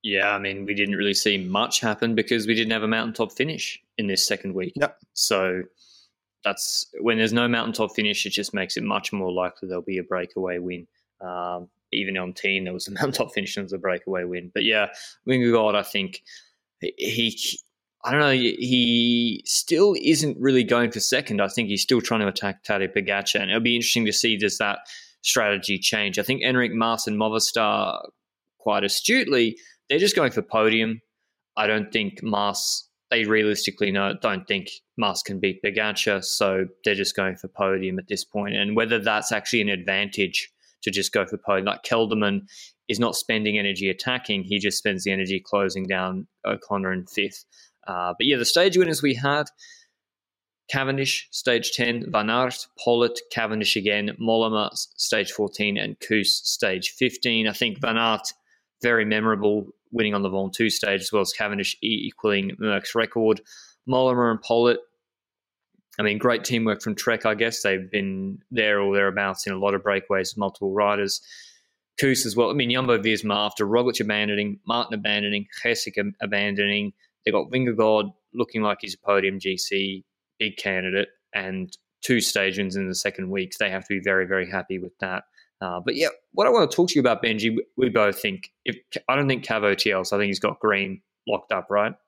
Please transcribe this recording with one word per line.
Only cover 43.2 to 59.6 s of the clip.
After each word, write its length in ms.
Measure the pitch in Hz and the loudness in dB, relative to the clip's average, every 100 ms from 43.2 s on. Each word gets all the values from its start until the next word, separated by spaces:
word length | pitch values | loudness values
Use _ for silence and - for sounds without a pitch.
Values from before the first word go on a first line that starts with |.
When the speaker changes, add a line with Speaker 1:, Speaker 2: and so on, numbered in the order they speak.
| - 110 107 104 | -2 -2 0 0
Speaker 1:
energy 300 | 101 95 98 | -2 -2 -4
attacking, 540 | 92 - 127 - 101 | -2 -4 -4 -2 -4
he 140 | 92 101 | -2 -2
just 220 | 101 - | 0 0
spends 240 | 107 95 | -2 -2
the 80 | 98 | -2
energy 280 | 95 92 95 | -2 -2 -4
closing 460 | - 101 98 95 95 | -2 0 0 -2 -4
down 400 | 95 92 92 - _ 104 | -2 -2 -6 -10 _ -6
O'Connor 460 | 101 - 101 95 | -6 -4 -2 -2
in 120 | 92 90 | -4 -4
fifth. 400 | - 101 - - _ _ _ - | -4 -4 -8 -20 _ _ _ -10
Uh, 260 | 90 90 87 | -6 -4 -2
but 100 | 123 | 0
yeah, 100 | 135 | 2
the 80 | 117 | 2
stage 320 | 170 190 180 | 4 4 4
winners 240 | 175 151 | 2 2
we 140 | 143 123 | 0 0
had, 320 | 139 147 147 _ - - _ _ _ _ _ _ _ _ - | 0 0 -4 _ -20 -20 _ _ _ _ _ _ _ _ -6
Cavendish, 580 | 139 135 139 135 - - | -4 -2 0 -2 -4 -6
stage 400 | - - 117 117 | -4 0 2 0
ten, 380 | - 120 120 - | -2 0 -2 0
Van 180 | 110 107 | 0 2
Aert, 380 | 120 127 - - - | 2 0 -4 -14 -4
Pollitt, 400 | - 120 120 117 - | 2 4 2 0 -6
Cavendish 440 | 120 110 107 101 110 | -4 -2 0 0 0
again, 400 | 101 104 104 - | 2 0 -2 -2
Mollema, 500 | 113 113 113 107 104 | 2 4 4 2 -2
s-, 220 | - - - | -4 -10 -6
stage 360 | - 107 95 | -2 0 -2
fourteen, 440 | - 101 - 104 104 | -2 -4 -2 -2 0
and 220 | 104 107 | -4 -8
Kuss, 320 | - 110 95 - - | 0 0 2 0 -2
stage 460 | - 107 92 - | -2 0 -2 -6
fifteen. 560 | - 127 - 127 113 110 | -2 -2 0 0 2 0
I 60 | |
think 280 | 104 120 101 | 0 -2 0
Van 160 | 123 113 | -2 2
Aert, 340 | 113 110 - - _ _ _ _ | 2 0 -4 -12 _ _ _ _
very 200 | 120 117 | 2 2
memorable 720 | 107 107 110 104 104 104 | 2 2 2 2 2 2